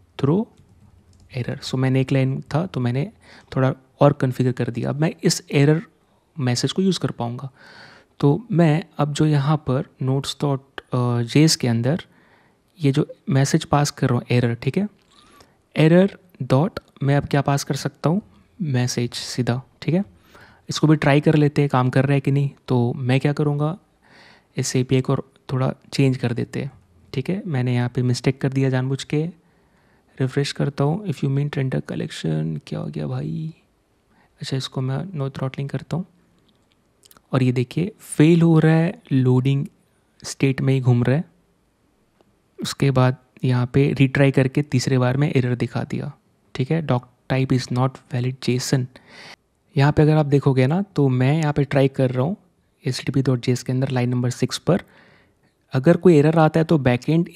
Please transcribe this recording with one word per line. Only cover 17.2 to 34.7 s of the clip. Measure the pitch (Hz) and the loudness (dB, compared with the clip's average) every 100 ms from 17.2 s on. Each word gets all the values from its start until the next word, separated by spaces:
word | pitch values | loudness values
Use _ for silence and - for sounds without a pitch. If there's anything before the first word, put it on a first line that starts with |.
| 131 | 0
क्या | 143 | 0
पास | 143 139 | 0 -2
कर | - 139 | -2 -6
सकता | 143 - 143 | -6 -2 -2
हूँ, | 190 - _ _ - | -2 -4 _ _ -8
मैसेज | 156 127 127 - 120 | -2 -2 -2 -2 -4
सीधा। | - - - 123 127 - - | -6 -10 -4 -2 -2 -6 -10
ठीक | - 175 | -2 -2
है, | - _ _ - - _ - | -2 _ _ -20 -20 _ -10
इसको | - 151 | 0 2
भी | 151 | 4
ट्राई | 147 143 | 4 4
कर | 156 151 | 4 4
लेते | 147 147 | 4 2
हैं | 143 | 0
काम | 127 127 | 2 2
कर | 135 135 | 2 2
रहा | |
है | 139 | 0
कि | 139 | 0
नहीं। | 139 139 - - | 0 -2 -4 -2
तो | 127 120 139 | 0 0 -2
मैं | 123 135 | 0 0
क्या | 147 | 0
करूँगा, | 143 147 143 151 190 _ _ _ - - _ _ - | 0 -2 0 -4 -6 _ _ _ -20 -20 _ _ -8
इस | 131 131 | -2 -2
एपीआई | 127 131 | 2 0
को | 131 135 - _ - | 0 -2 -4 _ -8
थोड़ा | 131 135 - - | -4 -4 -6 -8
चेंज | - 135 127 | 0 0 0
कर | 120 | -4
देते | 117 120 127 | -4 -6 -8
हैं। | 135 - _ _ _ | -10 -12 _ _ _
ठीक | 135 147 | -8 -6
है, | 190 185 | -6 -4
मैंने | 131 127 123 | -4 -2 -2
यहाँ | 120 | -2
पे | 131 | -2
मिस्टेक | 123 123 139 131 | -2 0 -2 -2
कर | 135 | -2
दिया | 135 135 | 0 0
जानबूझ | 127 131 135 | -2 -4 -6
के, | - 147 165 - _ _ _ _ _ _ _ - | -4 -4 -4 -10 _ _ _ _ _ _ _ -6
रिफ्रेश | 131 139 143 | -4 -2 -4
करता | - 143 - | -4 -4 -2
हूँ। | 143 190 202 | -2 -2 -6
If | - | -4
you | 139 | -2
mean | 139 147 | -2 -2
render | 143 131 147 | -4 -4 -4
collection, | - - - - 165 156 160 147 - | -6 -8 -8 -6 -4 -4 -4 -8 -10
क्या | - | -10
हो | 151 | -8
गया | 151 151 | -8 -6
भाई? | 127 151 160 160 - _ _ _ _ _ _ _ - | -6 -6 -6 -8 -12 _ _ _ _ _ _ _ -16
अच्छा, | - 135 | -8 -6
इसको | - | -6